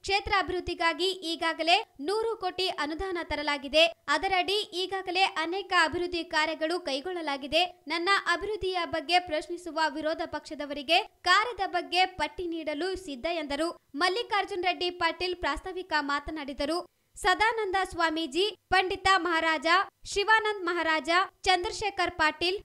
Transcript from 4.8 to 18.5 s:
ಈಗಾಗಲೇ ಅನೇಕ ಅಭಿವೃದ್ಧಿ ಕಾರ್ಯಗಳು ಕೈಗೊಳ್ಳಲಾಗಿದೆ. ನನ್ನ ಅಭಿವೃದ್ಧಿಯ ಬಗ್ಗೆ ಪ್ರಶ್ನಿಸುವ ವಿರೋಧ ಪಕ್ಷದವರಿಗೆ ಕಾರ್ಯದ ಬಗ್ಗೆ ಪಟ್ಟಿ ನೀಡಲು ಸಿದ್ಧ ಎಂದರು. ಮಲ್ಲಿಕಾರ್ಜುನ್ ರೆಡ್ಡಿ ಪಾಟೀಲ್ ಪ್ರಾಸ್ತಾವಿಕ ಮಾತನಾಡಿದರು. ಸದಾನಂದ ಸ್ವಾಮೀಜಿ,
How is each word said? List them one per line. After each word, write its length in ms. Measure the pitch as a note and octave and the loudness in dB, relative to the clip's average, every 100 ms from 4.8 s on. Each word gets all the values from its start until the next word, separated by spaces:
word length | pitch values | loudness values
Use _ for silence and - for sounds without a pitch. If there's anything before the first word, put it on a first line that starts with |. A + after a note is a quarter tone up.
ಈಗಾಗಲೇ 440 | F#4 F#4+ F#4 F4+ F#4+ D#4 | -4 -4 -2 0 0 0
ಅನೇಕ 280 | E4 F#4+ F4+ F4+ D#4+ | -2 -4 0 2 2
ಅಭಿವೃದ್ಧಿ 380 | E4+ F4 F4 E4 | 0 -4 -4 -2
ಕಾರ್ಯಗಳು 440 | D#4+ D#4 D#4 D#4 F4 F4 | 0 0 0 -2 -2 -2
ಕೈಗೊಳ್ಳಲಾಗಿದೆ. 760 | C4 F4+ F4 D#4 C#4 C#4 D#4 F4 - - | -4 -4 -6 -4 -6 0 0 0 -4 -6
ನನ್ನ 160 | E4+ F4 G4 F4+ | -2 2 2 2
ಅಭಿವೃದ್ಧಿಯ 440 | E4+ G4+ G#4+ F#4+ F#4 E4+ D#4+ | -2 -2 -4 -2 -2 -2 -4
ಬಗ್ಗೆ 240 | C#4+ F4 F4+ | 2 0 2
ಪ್ರಶ್ನಿಸುವ 480 | D4+ D#4+ F4 E4+ D#4 D#4 C#4+ | -4 -4 -10 -6 -2 -2 0
ವಿರೋಧ 240 | D4+ E4 E4 D4+ | -4 -4 -6 -8
ಪಕ್ಷದವರಿಗೆ 640 | - C#4+ C#4+ C#4+ B3+ E4+ A4 _ F4+ | -10 -10 -8 -8 2 2 2 _ 4
ಕಾರ್ಯದ 360 | F#4+ A#4 F#4+ F#4+ F4 | 4 4 -2 -2 -2
ಬಗ್ಗೆ 260 | D#4+ F4 F#4 F4+ | 0 2 2 0
ಪಟ್ಟಿ 260 | D4+ - F4 E4 | -4 -4 -6 -4
ನೀಡಲು 340 | D4+ D4 F4+ F#4 E4+ | -4 -4 -4 -4 -8
ಸಿದ್ಧ 200 | C4+ D#4+ E4+ | -6 -4 -4
ಎಂದರು. 260 | D4 C#4+ E4 - _ C#4 | -4 -2 -2 -4 _ 0
ಮಲ್ಲಿಕಾರ್ಜುನ್ 640 | F4+ G4 A#4 G#4 F#4+ G4+ F4+ | 2 2 0 -2 -2 -2 -2
ರೆಡ್ಡಿ 200 | E4+ F4+ F4 | 0 -4 0
ಪಾಟೀಲ್ 360 | E4+ D#4+ F4+ F4 | -2 -2 -4 -2
ಪ್ರಾಸ್ತಾವಿಕ 480 | D4+ D4 F#4 F4+ F#4 D4+ C#4+ | -2 -4 -6 -10 -2 -2 0
ಮಾತನಾಡಿದರು. 680 | C#4+ C#4+ D#4 C#4 C4 C#4+ E4+ - _ _ - | -4 -4 -8 -8 -4 -2 -2 -6 _ _ -2
ಸದಾನಂದ 600 | G4+ F4+ G#4+ A4+ G#4 F#4+ F#4 | 2 4 4 2 0 0 -2
ಸ್ವಾಮೀಜಿ, 540 | E4 E4 D#4+ E4 D4 G#4 | 0 0 0 -2 0 0